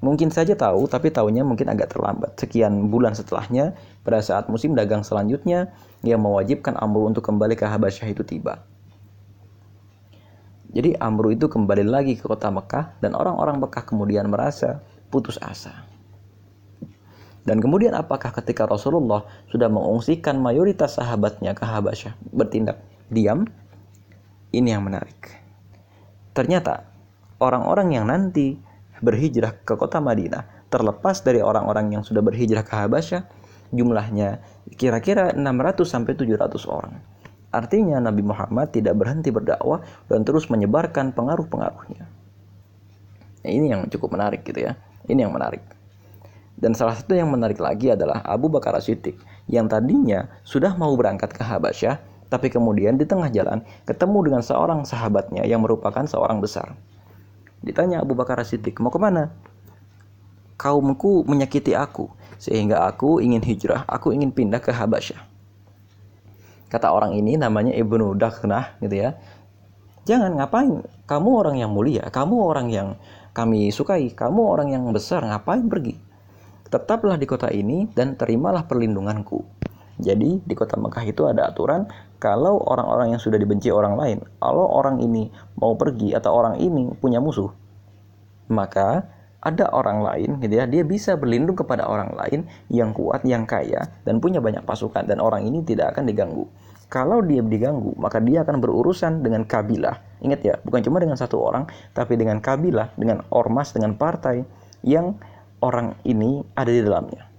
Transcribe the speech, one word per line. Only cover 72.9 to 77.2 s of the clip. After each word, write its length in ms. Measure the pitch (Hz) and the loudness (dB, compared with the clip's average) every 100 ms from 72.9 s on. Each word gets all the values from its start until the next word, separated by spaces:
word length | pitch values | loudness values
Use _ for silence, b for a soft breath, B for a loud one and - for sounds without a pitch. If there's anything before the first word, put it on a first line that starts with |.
| 95 B B B - | -6 B B B -2
kami 400 | 113 110 104 - | 2 2 2 0
sukai, 320 | - 190 131 - | 0 0 0 -2
kamu 240 | 117 190 | 0 2
orang 320 | 220 185 143 | 2 2 0
yang 160 | 135 123 104 | -2 0 -2
besar, 240 | - 180 117 | -2 -2 -2
ngapain 400 | 104 - 208 233 | -4 -2 0 0
pergi? 320 | 196 123 - - b b b b b - | -2 -4 -8 -14 b b b b b -4
Tetaplah 480 | - - 226 214 175 | -4 0 0 2 0